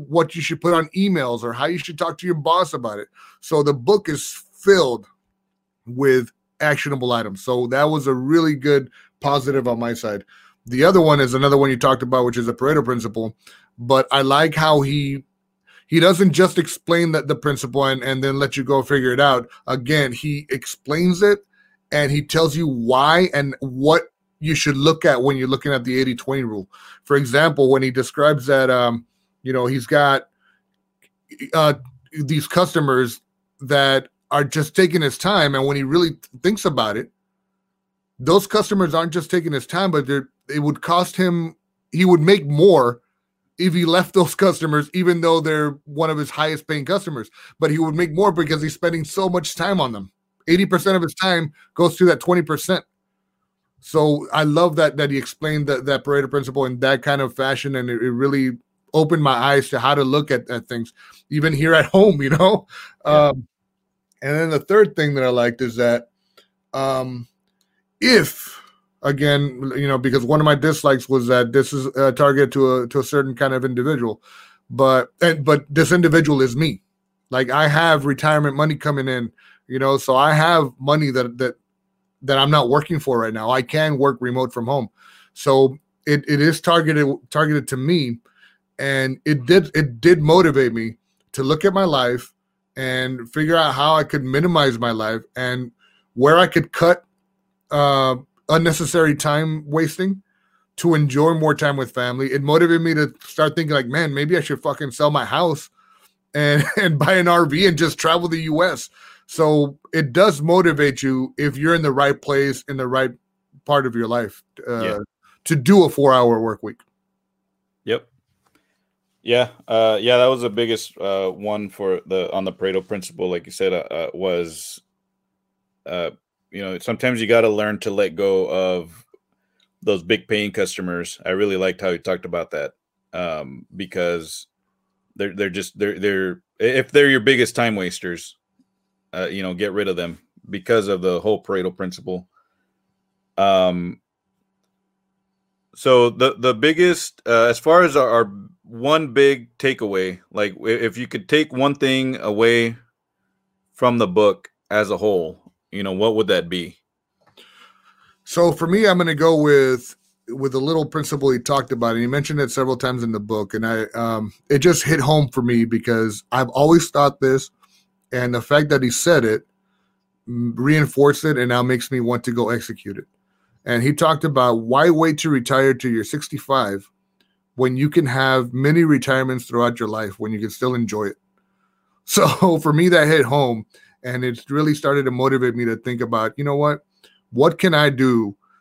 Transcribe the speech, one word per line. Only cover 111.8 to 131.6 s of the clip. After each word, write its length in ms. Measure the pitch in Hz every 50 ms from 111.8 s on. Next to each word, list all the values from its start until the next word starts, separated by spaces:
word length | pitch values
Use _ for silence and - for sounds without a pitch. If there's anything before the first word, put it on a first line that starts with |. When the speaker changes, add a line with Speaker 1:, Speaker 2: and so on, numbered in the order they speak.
Speaker 1:
the 100 | 151 143
right 300 | 131 135 143 139 139 -
place, 420 | - - 143 139 139 139 131 135 -
in 100 | - 139
the 100 | 131 127
right 240 | 123 127 131 131 123 120 _ _ _ _ _ _ _ _ 139 -
part 200 | - 147 143 131
of 100 | 127 120
your 120 | 117 117
life, 360 | 110 120 120 113 101 - - _ _ _ - -
uh, 160 | 123 120 113 113
Speaker 2:
Yeah. 160 | 110 107 104 107 _ _ _ _ _ _ _ -
Speaker 1:
to 100 | - 160
do 300 | 147 120 156 202 196 170
a 40 | 143
four-hour 500 | - - 139 135 131 127 123 117 117 113
work 200 | 113 113 107 -
week. 200 | - 107 113 _ _ _ _ _ _ _ _ _ _ _ _ _ _ _ _ _ _ _ _ _ -
Speaker 2:
Yep. 220 | 113 - - - _ _ _ _ _ _ _ _ _ _ _ _ _ _ _ _ _ _ _ _ _ _ _
Yeah. 280 | - 113 117 123 123 120 - _ -
Uh, 300 | - 113 110 113 110 110 104
yeah, 160 | 107 120 123
that 100 | 123 123
was 140 | 131 131 120
the 80 | 120 117
biggest, 480 | 101 117 117 113 113 107 - - _ -
uh, 300 | 90 98 98 95 95 92
one 400 | 92 95 101 104 104 104 104 98
for 320 | - - 101 95 92 85 -
the, 260 | 80 92 95 90 - -
on 100 | 98 95
the 80 | 95
Pareto 340 | 90 - 95 95 92 95 92
principle, 440 | - 104 101 90 - - - 95 90
like 160 | 90 87 -
you 80 | - -
said, 180 | - 95 95
uh, 160 | 90 87 - -
uh, 200 | - 82 82 - -
was, 680 | 85 95 92 87 87 85 82 80 73 - - - - _ _ _ _ _ _ _ _ _ _ _ _ _ _ _ _ _ _ _ _ -
uh, 260 | 71 87 90 85 76 - _ _ _ _ _ _ _
you 100 | - 98
know, 160 | 98 95 95
sometimes 440 | 87 - - 117 113 - 127 123 113
you 40 | 113
gotta 240 | 101 117 117 113 110
learn 300 | 104 104 107 107 104 98
to 100 | - 107
let 260 | 98 101 101 90 80
go 340 | 90 98 98 95 95 92 -
of 560 | 82 92 92 92 90 90 82 85 82 - _ _ _ _ _ _ _ _ _ _ _ _ _ _ _ _
those 220 | - 107 101 92 82
big 240 | 87 - 90 -
paying 240 | - 110 104 104 101
customers. 680 | 90 110 98 92 - - 92 90 87 87 85 - - - -
I 40 | 90
really 280 | 92 95 104 101 95
liked 240 | 92